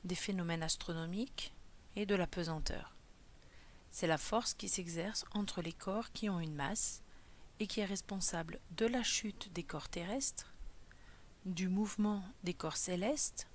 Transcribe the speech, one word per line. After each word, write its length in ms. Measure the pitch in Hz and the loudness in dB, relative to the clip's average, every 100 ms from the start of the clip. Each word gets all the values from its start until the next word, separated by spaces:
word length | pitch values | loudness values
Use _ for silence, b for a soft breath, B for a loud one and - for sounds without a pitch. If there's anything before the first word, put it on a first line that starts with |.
des 100 | 185 | -2
phénomènes 480 | 180 - 190 170 165 | -2 0 0 2 2
astronomiques 880 | 160 - - 165 165 185 254 - - - - - - - | 2 2 2 -2 0 -2 -2 -4 -8 -8 -16 -16 -10 -2
et 100 | 202 | 4
de 80 | |
la 140 | 202 175 | 4 4
pesanteur. 680 | - 165 160 - - - - - - - - B B B B B | 2 0 2 2 0 -4 -14 -18 -20 -20 -20 B B B B B
C'est 160 | - 170 | 0 4
la 140 | 156 | 4
force 340 | - 220 - | 4 2 2
qui 160 | - 196 | -2 2
s'exerce 560 | - 175 170 185 214 - | 2 2 0 0 -2 -2
entre 320 | 208 202 - | 0 0 0
les 100 | 165 | -4
corps 380 | 165 - 202 233 | -2 -2 -2 -2
qui 180 | - 214 | -2 0
ont 100 | 180 | 2
une 140 | 160 | 0
masse 480 | 151 139 208 - - B B B B B - | 0 0 2 0 -2 B B B B B -4
et 60 | 208 | -2
qui 140 | - | 0
est 60 | 196 | 0
responsable 760 | 196 - 196 - 170 160 170 - | 0 -2 2 2 2 -2 -8 -10
de 160 | 165 226 | 2 4
la 160 | 247 | 4
chute 500 | 226 - 214 - 202 | 2 2 0 -6 -6
des 100 | 175 | -6
corps 260 | 170 151 - | -4 -6 -4
terrestres, 640 | - 170 247 262 - - - - - - B B B B - 185 | -4 -2 0 0 -2 -10 -10 -10 -10 -16 B B B B -8 -4
du 240 | 170 185 | 2 4
mouvement 540 | 185 208 - 208 208 185 - | 4 2 4 4 4 -2 -6
des 100 | 180 | -4
corps 240 | 175 160 - | 0 0 0
célestes 720 | - 180 202 294 - - - | 2 2 4 4 4 2 -10